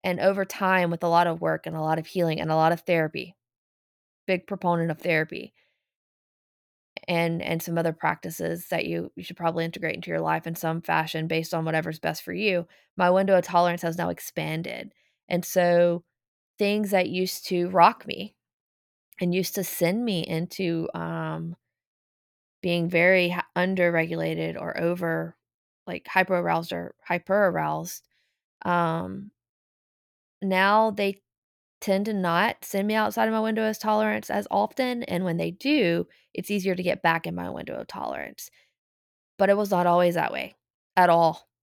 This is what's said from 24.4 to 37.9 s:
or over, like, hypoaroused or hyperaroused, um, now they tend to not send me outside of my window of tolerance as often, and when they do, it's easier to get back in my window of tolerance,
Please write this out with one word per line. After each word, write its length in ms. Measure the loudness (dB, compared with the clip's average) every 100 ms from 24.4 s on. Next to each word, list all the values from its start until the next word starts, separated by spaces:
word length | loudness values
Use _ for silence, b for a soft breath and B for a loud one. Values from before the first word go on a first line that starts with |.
| -6 -6
or 200 | -8 -2
over, 580 | -2 -2 -2 -4 -6 -12 _ _ _ _ -12
like, 180 | -12 -2
hypoaroused 680 | 0 2 0 0 -2 -2
or 240 | -8 -10 -14 -6
hyperaroused, 920 | -6 0 2 2 0 -4 -4 -8 -12 _ _ _ _ _ _ -2
um, 680 | 0 0 -2 -6 -10 -14 _ _ _ _ _ _ _ _ _ _ _
now 500 | 0 4 6 6 4
they 300 | 0 -2 -4 _ _ _ _ _ _
tend 240 | 0 0 0
to 80 |
not 520 | 0 2 2 2 -2 -6
send 220 | -2 0
me 80 | 0
outside 320 | 0 0 0
of 60 |
my 80 | 2
window 280 | 0 0 -2
of 100 | -2
tolerance 500 | 0 2 2 -2 -2
as 180 | -4 -2
often, 520 | -2 0 -2 -2 -2
and 220 | -4 -2 -2
when 120 | -2
they 140 | -4
do, 560 | -2 0 2 4 2 -2 b b
it's 180 | -12 -4
easier 240 | -2 -2 -2
to 80 |
get 200 | -2 0
back 240 | 0 0 -4
in 80 | -8
my 140 | -8
window 260 | -8 -10 -10
of 120 |
tolerance, 640 | -10